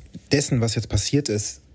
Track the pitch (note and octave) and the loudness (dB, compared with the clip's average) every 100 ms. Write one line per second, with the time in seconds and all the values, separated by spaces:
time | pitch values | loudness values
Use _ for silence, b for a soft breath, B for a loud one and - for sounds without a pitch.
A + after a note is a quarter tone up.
0 | - - - C#3+ - B2 A2+ A2+ - G2+ | -18 -20 0 0 2 2 2 -2 -2 -2
1 | - C#3+ C#3+ G#2 - - - | 2 0 2 -2 -4 -10 -20